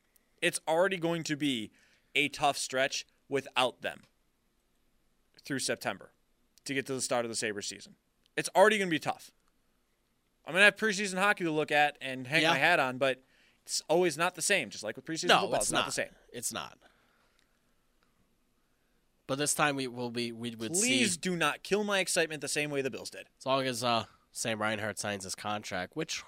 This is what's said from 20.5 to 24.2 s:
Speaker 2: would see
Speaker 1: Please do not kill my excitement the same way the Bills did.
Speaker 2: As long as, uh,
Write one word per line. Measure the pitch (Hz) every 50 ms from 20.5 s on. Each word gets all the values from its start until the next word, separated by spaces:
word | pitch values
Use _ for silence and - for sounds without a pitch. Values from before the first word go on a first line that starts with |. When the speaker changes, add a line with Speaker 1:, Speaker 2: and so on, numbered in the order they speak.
| 117
Speaker 2:
would | 110 113 110 165
see | 185 220 247
Speaker 1:
Please | 262 262 247 208 180
do | 156 - 185 180
not | 170 165 147 135 - -
kill | - 185 208 214
my | 208 202 190
excitement | 185 - - 180 165 160 156 147
the | 143 135
same | - 151 147 147
way | 143 139 131
the | 131
Bills | 117 92 92 -
did. | - 95 - - _ _
Speaker 2:
As | -
long | 131 131 135 131
as, | 131 123 113 123
uh, | 120 120 113 107 - - _